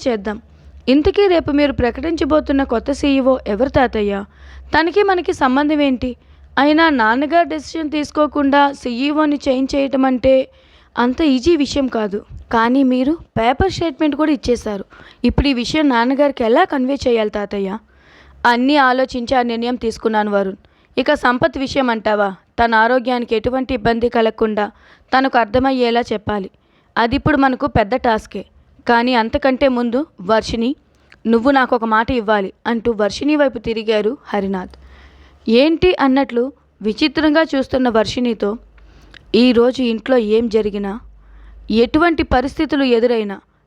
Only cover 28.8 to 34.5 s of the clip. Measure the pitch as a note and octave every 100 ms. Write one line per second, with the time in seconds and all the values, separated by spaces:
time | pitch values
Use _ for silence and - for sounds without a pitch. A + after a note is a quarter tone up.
28.8 | - A#3 B3 B3 A3 C#4+ C4+ C4 C#4 B3
29.8 | A#3+ A#3 D#4 - F3+ A3 G#3+ A#3 A3+ D4+
30.8 | _ _ _ _ A3 A#3 A#3 C#4 B3+ B3
31.8 | A3+ G#3+ A3+ B3+ G#3 G#3+ F#3+ - - A#3
32.8 | A#3+ G#3+ G#3 - C#4 D4+ C#4+ A#3 A3+ A3+
33.8 | A3 A3 G#3 C#4 - G#3 G3